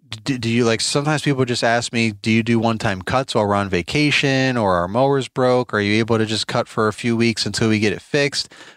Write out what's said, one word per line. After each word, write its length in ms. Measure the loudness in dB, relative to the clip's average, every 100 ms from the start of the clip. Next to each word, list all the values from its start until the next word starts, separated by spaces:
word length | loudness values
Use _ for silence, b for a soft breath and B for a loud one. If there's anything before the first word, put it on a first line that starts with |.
| _ -10
d-, 140 | -6 -4
do 120 | -2
you, 140 | 0
like," 160 | 2 0
sometimes 420 | 0 -2 0 0
people 220 | 0 0
just 200 | 0 0
ask 280 | 2 0 0
me, 200 | -2 -2
"Do 200 | -2 0
you 120 | 2
do 160 | 2 2
one-time 420 | 0 0 -2 -4
cuts 340 | -2 -2 -2 0
while 100 | 0
we're 100 | 0
on 140 | 0
vacation, 880 | -2 -2 0 0 2 2 2 0 0
or 180 | 2 2
our 120 | 0
mower's 400 | 0 2 2 -2
broke? 460 | 0 2 2 0
Are 80 | -2
you 180 | 2 2
able 180 | 2 0
to 80 | 0
just 220 | -2 -2
cut 200 | -2 -2
for 200 | 0 -2
a 60 |
few 240 | 0 -2 0
weeks 280 | 0 0 -4
until 240 | -2 0
we 100 | 2
get 140 | 0
it 80 | -2
fixed? 520 | -2 -2 0 -2 -8 B B